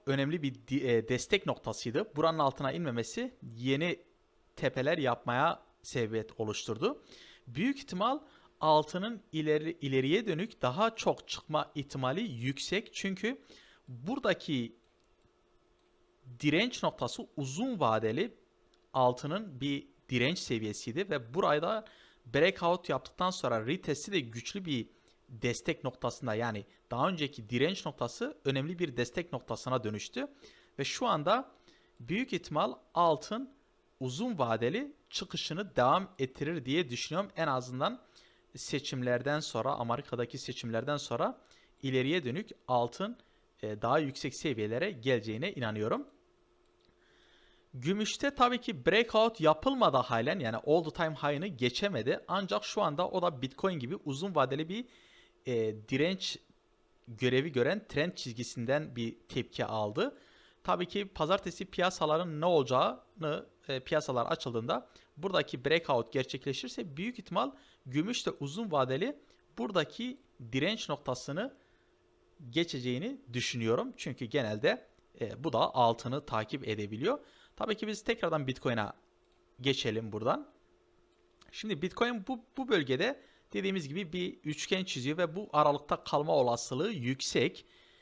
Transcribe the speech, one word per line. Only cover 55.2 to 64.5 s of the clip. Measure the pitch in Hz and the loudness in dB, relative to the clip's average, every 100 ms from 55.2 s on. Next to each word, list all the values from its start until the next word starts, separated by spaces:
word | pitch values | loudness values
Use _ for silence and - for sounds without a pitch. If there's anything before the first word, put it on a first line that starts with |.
| _ _ - | _ _ -2
e, | 117 110 107 107 | 0 0 -2 -2
direnç | 131 160 190 - - - _ _ _ _ _ - | 0 2 0 -4 -8 -12 _ _ _ _ _ -18
görevi | 113 127 131 160 | 0 4 4 2
gören | 127 127 202 - | 2 2 2 -2
trend | 143 170 | 0 0
çizgisinden | - 127 113 120 - 117 143 156 120 | -2 -8 -6 -8 -4 0 0 0 -4
bir | 117 - _ | -4 -4 _
tepki | 143 117 - | -6 -4 -4
aldı. | 107 110 107 123 262 - - - - _ | -2 0 0 0 -2 -2 -16 -20 -20 _
Tabii | - 175 180 | -2 -2 0
ki | 202 196 | -4 -6
pazartesi | - 156 196 185 - | -4 2 2 0 -8
piyasaların | 190 - 180 - 156 156 175 151 | -6 0 2 2 2 2 0 0
ne | 175 | 4
olacağını, | 165 127 127 190 247 - - 156 156 - _ - | 4 6 4 4 0 -10 -8 -4 -4 -6 _ -8
e, | 131 | -8
piyasalar | - 156 147 123 - | 0 0 2 0 0
açıldığında | 165 131 | 0 -2